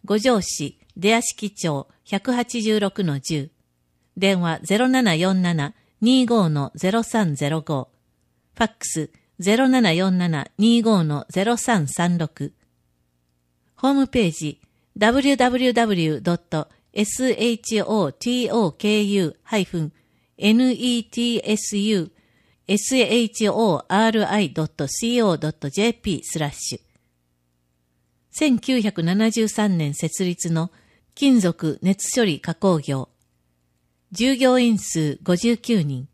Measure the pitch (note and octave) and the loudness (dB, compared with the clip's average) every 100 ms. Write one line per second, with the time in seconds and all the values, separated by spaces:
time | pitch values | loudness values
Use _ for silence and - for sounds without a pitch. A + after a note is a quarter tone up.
0 | - G#3+ A#3+ A3+ F3 - C#3+ - _ - | -2 0 2 0 0 -6 -8 -10 _ -4
1 | F#3+ A3+ - - G#3 - F3 C#3+ - _ | 0 0 -2 -6 -10 -6 -4 -4 -6 _
2 | - G3 - B3 A#3+ A#3+ A3 G#3+ G3+ - | -8 -6 -2 -2 -2 -4 0 0 0 -2
3 | F#3 C#3 - D#3+ C#3 _ _ _ _ _ | -4 -4 -4 -6 -6 _ _ _ _ _
4 | _ - G3 F#3+ E3+ D#3+ - G3+ B3+ C4 | _ -2 0 2 0 -4 -2 0 2 2
5 | A#3 D#3 F#3 F#3+ F3+ E3 C#3+ - _ _ | 2 2 2 2 0 0 -4 -8 _ _
6 | A3 C4 B3 A#3 F3 D3+ C3+ - F#3 A3 | 2 4 4 2 2 0 -4 -4 -2 0
7 | A3 A3+ F#3 C#3 C#3+ D#3+ D3+ C#3+ A#2+ _ | 0 0 0 0 -2 -4 -2 -6 -6 _
8 | _ _ _ _ _ - A3 _ - D#3+ | _ _ _ _ _ -4 -4 _ -8 -6
9 | D3 _ _ _ F3+ A3 C4 B3+ G#3+ E3 | -8 _ _ _ 0 2 4 4 4 2
10 | F#3+ F3+ F3 D#3 - - A3 A#3 A3+ G#3 | 2 2 0 -2 -6 0 4 4 4 2
11 | D#3+ D3 - F3+ G3+ A#3 - A3+ C#3+ - | 2 -2 -4 -2 0 0 0 0 0 -2
12 | F3 F3 D#3 - C#3+ _ _ _ _ _ | 0 0 -4 -6 -10 _ _ _ _ _
13 | _ _ _ _ _ _ _ _ C4 C#4 | _ _ _ _ _ _ _ _ 0 2
14 | C4+ B3+ G3 D3+ D#3 - _ _ _ - | 2 2 0 -2 -8 -8 _ _ _ 0
15 | G#3+ B3+ C#4 C#4 B3+ B3 B3+ A#3 A#3 F#3 | 2 4 2 2 2 2 0 2 2 2
16 | D#3+ D3 F3 E3+ _ D#3 - _ _ - | 0 -2 -2 -4 _ -6 -6 _ _ -4
17 | G#3 - B3+ A3+ A#3 A3+ - A3 F#3 A3 | -4 -2 -2 0 -2 -2 -4 -4 0 0
18 | D#3+ - A#3+ B3 A#3+ A#3 F#3+ - G#3 G#3+ | -2 -4 -4 -2 -2 0 -2 -2 0 0
19 | G#3 G3+ E3 - - A3 F#3 F3 D#3 _ | 0 0 -2 -6 -4 -4 -2 -4 -6 _
20 | _ _ _ _ G3+ A3 B3+ A#3+ B3 A#3+ | _ _ _ _ 2 4 4 0 -2 -2
21 | A3 - A#3+ A#3 - G#3+ - G3+ G#3 G#3 | -4 -4 -2 -2 -2 -4 -2 -2 0 0
22 | D#3 _ _ _ _ _ - G3+ - C4 | -2 _ _ _ _ _ -4 -2 0 0
23 | G#3 A#3+ A3+ - G#3 G3 A3 D3+ - F#3+ | 2 2 0 0 0 2 2 0 0 0
24 | A3+ A3 G3+ G#3 F3+ - D#3 - C#3 - | 2 2 0 0 -2 -2 -6 -4 -8 -4
25 | A#3 A#3+ G#3+ D#3+ D#3 - C#3+ D#3+ A3+ A#3 | -2 2 2 0 -2 -6 -6 -2 -2 -2
26 | - D#3 - D#3+ D3 - - B2 _ _ | -6 -6 -6 -6 -6 -6 -10 -10 _ _
27 | _ _ _ _ _ _ _ _ _ _ | _ _ _ _ _ _ _ _ _ _
28 | _ _ _ - D#4 A#3+ - B3+ G#3 F3+ | _ _ _ -2 0 0 0 0 0 -2
29 | E3 F#3+ A3 A3 G#3+ - G#3 F3+ D3 D3 | -2 2 0 0 -2 0 0 0 -2 -4
30 | D#3+ - F#3 F3 F3 E3 E3+ _ _ _ | -6 -4 -4 -4 -2 -2 -4 _ _ _
31 | _ - C#4 B3 F#3 E3+ D#3+ C#3+ F3+ G3 | _ 0 4 4 2 0 -4 -2 -2 -2
32 | - - A3 C#3+ - D#3+ G3 E3+ C#3 C#3 | -2 0 0 -2 -6 -2 0 0 -2 -6
33 | C3 _ _ _ _ _ _ _ _ _ | -6 _ _ _ _ _ _ _ _ _
34 | _ F#3 B3 C4 B3+ B3+ A#3+ G#3+ - E3 | _ -2 0 2 4 4 4 2 -2 -2
35 | D3+ C3+ - F3 A#3 A3+ - A3+ D3 C3+ | -2 -4 -2 0 2 -2 0 0 0 -4
36 | C3+ | -10